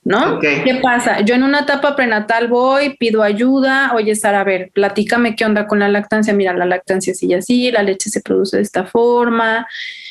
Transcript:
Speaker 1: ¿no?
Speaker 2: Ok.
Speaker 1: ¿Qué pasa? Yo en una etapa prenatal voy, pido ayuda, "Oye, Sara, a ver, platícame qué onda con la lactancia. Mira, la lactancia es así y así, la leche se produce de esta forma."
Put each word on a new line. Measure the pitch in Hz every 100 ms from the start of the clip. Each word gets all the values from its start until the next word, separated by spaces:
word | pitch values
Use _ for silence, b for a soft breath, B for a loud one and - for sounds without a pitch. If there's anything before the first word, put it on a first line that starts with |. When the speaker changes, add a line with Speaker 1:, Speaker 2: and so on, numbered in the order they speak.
Speaker 1:
¿no? | - 208 339 -
Speaker 2:
Ok. | 151 143
Speaker 1:
¿Qué | 254 254
pasa? | 254 240 240 208
Yo | 214
en | 247
una | 269 285
etapa | 285 277 294 285
prenatal | 240 214 214 233 233
voy, | 240 262 277 285 -
pido | 233 220
ayuda, | 208 208 254 269 262 269 269
"Oye, | 233 214
Sara, | 214 208 202
a |
ver, | 196 185 185
platícame | 202 202 208 214 240 233
qué | 226
onda | 220 208 208
con | 208
la | 202
lactancia. | 202 208 214 214
Mira, | 202 190
la | 180 180
lactancia | 180 - 190 185
es | 185
así | 185
y |
así, | 185 202 247 247
la | 226
leche | 196 190 208
se | 208
produce | - 190 190 196
de |
esta | 208 180
forma." | 185 233 240 240 233 233 226 226 240 B B B B